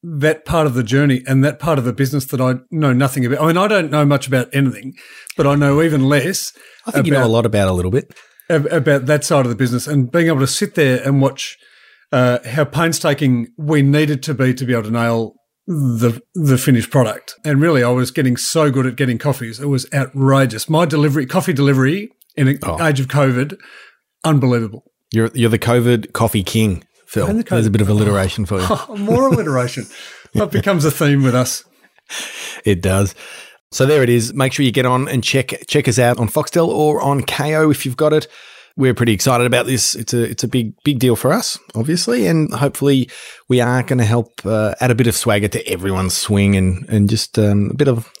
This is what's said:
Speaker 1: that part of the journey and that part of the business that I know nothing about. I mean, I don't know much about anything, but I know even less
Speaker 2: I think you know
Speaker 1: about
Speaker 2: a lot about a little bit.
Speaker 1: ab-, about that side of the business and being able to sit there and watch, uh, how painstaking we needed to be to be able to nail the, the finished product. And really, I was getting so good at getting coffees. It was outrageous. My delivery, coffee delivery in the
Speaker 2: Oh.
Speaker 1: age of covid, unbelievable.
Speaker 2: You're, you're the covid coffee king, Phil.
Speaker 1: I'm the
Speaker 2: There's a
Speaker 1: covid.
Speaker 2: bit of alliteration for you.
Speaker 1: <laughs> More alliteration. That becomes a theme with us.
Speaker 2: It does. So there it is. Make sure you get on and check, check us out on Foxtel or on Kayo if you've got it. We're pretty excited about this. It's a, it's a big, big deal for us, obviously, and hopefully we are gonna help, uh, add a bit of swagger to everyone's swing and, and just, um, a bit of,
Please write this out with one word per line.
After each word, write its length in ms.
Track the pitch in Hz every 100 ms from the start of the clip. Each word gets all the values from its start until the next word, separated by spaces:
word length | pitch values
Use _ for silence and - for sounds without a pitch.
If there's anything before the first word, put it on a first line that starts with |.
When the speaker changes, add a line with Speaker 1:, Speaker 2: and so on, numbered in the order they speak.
Speaker 1:
that 420 | 170 151 151 156
part 220 | - 170 151
of 60 |
the 100 | 123
journey 400 | 110 135 143 127
and 180 | 135 135
that 160 | 143 -
part 200 | 160 143
of 60 |
the 80 | 123
business 320 | 110 135 147
that 140 | - 127
I 140 | 127 127 _
know 220 | 160 147
nothing 320 | 123 135 135
about. 160 | 120 139
I 60 | 156
mean, 100 | 170
I 100 | 208
don't 220 | 208 156
know 140 | 151
much 220 | 143 139 131
about 200 | 131 120
anything, 400 | 139 135 104 131 - - - -
but 120 | - 143
I 80 |
know 260 | 143 143 143
even 240 | 165 147 135
less 460 | 143 147 190 - _ - -
Speaker 2:
I 60 | -
think 160 | - 165
you 60 |
know 60 | 139
Speaker 1:
about 80 | 120
Speaker 2:
a 20 |
lot 120 | 113
about 220 | 113 107 95
a 60 |
little 180 | 92 90
bit. 220 | 123 - - _ _ -
Speaker 1:
ab-, 180 | 160 143
about 380 | 165 147 139 131
that 160 | 151
side 220 | - 147
of 40 | 123
the 60 |
business 320 | 113 127 120 147
and 240 | 147 123
being 160 | 170 165
able 120 | 143
to 80 | 131
sit 280 | - 208
there 260 | - 139 127
and 160 | 127 139
watch, 360 | 135 135 - - - _ _ _ _
uh, 280 | 135 127 123 120
how 160 | 143
painstaking 840 | 143 151 165 156 160 143 139 123 113 -
we 240 | 147 151
needed 420 | 139 147 151 143
to 100 | 147
be 200 | 139 131
to 120 | 127
be 60 | 123
able 120 | 120
to 80 | 107
nail 420 | 117 117 113 110 _ _ _
the, 560 | - 160 135 117 120 113 _
the 220 | 185 147 127
finished 320 | 147 120 -
product. 460 | 143 113 104 - -
And 160 | 151 139
really, 240 | 165 143
I 60 | 120
was 220 | 127 123
getting 260 | - 131 117
so 340 | - 165 147
good 140 | 131
at 100 | 127
getting 220 | 117 131 117
coffees. 420 | 147 127 117 110
It 60 |
was 200 | 143 135 -
outrageous. 760 | 143 127 139 135 139 131 107 -
My 160 | 156
delivery, 400 | 170 156 147 143
coffee 260 | 127 185 185
delivery 560 | 139 143 135 131 190 214 _ _ -
in 80 | 135
the 120 | 139
Speaker 2:
Oh. 180 | - 85
Speaker 1:
age 160 | 165 135
of 60 | 131
covid, 500 | 139 135 123 147 190 - - - _ _ _
unbelievable. 600 | - 147 131 120 113 107 _ _ _
Speaker 2:
You're, 200 | 110 113
you're 160 | 127 113
the 100 | 107
covid 540 | 117 123 120 120 107
coffee 300 | - 113 107
king, 420 | 92 113 107 87 - _
Phil. 220 | _ 110 151
Speaker 1:
I'm 100 | 214
the 60 |
Speaker 2:
There's 220 | 226 120
a 40 | 110
Speaker 1:
covid. 40 |
Speaker 2:
bit 80 | 101
of 80 | 101
alliteration 560 | 104 104 98 95 -
for 140 | 101 98
you. 340 | 92 208 -
Speaker 1:
<laughs> 20 | 208
More 300 | 202 254 262
alliteration. 580 | 185 160 131 123 - 107 - - - -
That 180 | - 104
becomes 340 | - 202 180
a 60 | 151
theme 320 | - 151 143
with 120 | 131
us. 300 | 123 123 - _ _ _ _ _ - - - - -
Speaker 2:
It 180 | 107 92
does. 340 | 95 95 101 - - - - _ _
So 140 | -
there 180 | 131 151
it 60 | 123
is. 240 | 120 113
Make 200 | 143 131
sure 120 | -
you 60 | 135
get 140 | 135
on 220 | 127 127 139
and 140 | 131
check, 300 | - 135 123 - -
check 200 | 147 139
us 100 | 117
out 200 | 120 120
on 100 | 113
Foxtel 380 | 156 147 175 165
or 320 | - 151 147
on 200 | 139 139
Kayo 480 | - - 143 156 156
if 140 | 139
you've 120 | 135 127
got 160 | 151
it. 140 | 151 - - - - - -
We're 160 | 131
pretty 180 | 113 117
excited 340 | 101 - 120 120
about 180 | 120
this. 300 | 120 127 -
It's 180 | - 113
a, 80 | 120
it's 220 | 117 113
a 40 | 120
big, 260 | 127 110 -
big 160 | - 131
deal 160 | 127
for 180 | 110 131
us, 240 | 202 - - -
obviously, 540 | 104 123 170 - 240 190
and 260 | 165 151
hopefully 560 | 117 139 - 143 135 123 - - - _
we 100 | 123
are 220 | 120 127
gonna 240 | 123 127
help, 400 | 104 120 113 -
uh, 300 | 95 110 107 -
add 120 | 123
a 40 |
bit 120 | 113 117
of 80 |
swagger 320 | - 117 104 101
to 200 | - -
everyone's 480 | 90 95 92 92
swing 400 | - - 101 101
and, 320 | 98 92 90 -
and 220 | 110 101
just, 300 | 113 - -
um, 320 | 104 101 101
a 20 |
bit 140 | 131 143
of, 240 | 117 - -